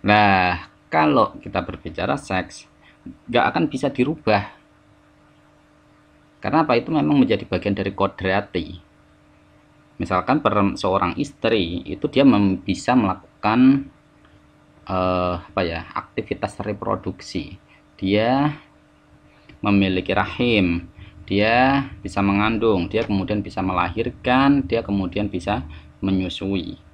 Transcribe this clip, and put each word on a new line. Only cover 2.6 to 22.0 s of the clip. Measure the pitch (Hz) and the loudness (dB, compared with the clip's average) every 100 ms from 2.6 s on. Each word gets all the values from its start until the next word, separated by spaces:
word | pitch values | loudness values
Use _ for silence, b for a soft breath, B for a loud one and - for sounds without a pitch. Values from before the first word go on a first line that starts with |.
| - _ b b - - - | -20 _ b b -20 -20 -2
nggak | 117 - | 0 0
akan | 165 160 | 0 -2
bisa | 131 139 | -2 -4
dirubah. | 135 127 160 - 104 101 - _ _ _ _ _ _ _ _ _ _ _ _ _ _ _ _ _ _ | -2 -2 -2 0 0 0 -14 _ _ _ _ _ _ _ _ _ _ _ _ _ _ _ _ _ _
Karena | - 302 311 | -2 0 2
apa? | 120 | 0
Itu | 120 | 0
memang | 156 147 143 | -2 2 4
menjadi | 127 107 - | 4 2 -2
bagian | 90 101 | -4 -2
dari | 98 98 98 | -2 -4 -2
kodrati. | 98 - 95 95 101 90 78 87 - _ _ _ _ _ _ _ _ _ _ _ | -4 -2 -2 -2 -2 -6 -6 -12 -20 _ _ _ _ _ _ _ _ _ _ _
Misalkan | 82 92 - 143 | -2 -2 2 2
per-, | 113 101 98 98 | 2 2 2 0
seorang | 95 92 90 - | 0 0 0 -2
istri | 143 - 113 113 85 87 - | -6 -2 0 2 0 -4 -8
itu | - - | -6 -2
dia | - | 4
mem-, | 139 107 101 95 | 6 6 4 0
bisa | - 95 - | -2 -4 2
melakukan, | 127 101 92 - _ 104 117 131 139 - _ _ _ _ - _ _ _ _ | 2 2 -2 -10 _ 0 4 6 4 0 _ _ _ _ -20 _ _ _ _
eh, | - 92 92 90 90 87 | -6 -2 0 0 0 -4
apa | - 92 | -4 -2
ya, | 87 82 80 - | -2 -4 -8 -10
aktivitas | - - 107 101 104 - | -8 -10 -8 -6 -6 -8
reproduksi. | 107 101 - 107 - - - 90 73 98 _ b _ - | -8 -6 -4 -4 -6 -10 -10 -8 -8 -14 _ b _ -6
Dia | 95 104 113 131 147 151 - _ _ _ _ - _ B B - | 0 2 2 2 0 -4 -18 _ _ _ _ -20 _ B B -6
memiliki | 101 101 95 92 90 | 0 2 2 0 0
rahim, | 101 - - 120 110 90 85 - B B B | -2 -2 -2 2 2 2 0 -6 B B B
dia | - 98 107 117 131 139 135 - | -4 0 2 4 4 2 -2 -10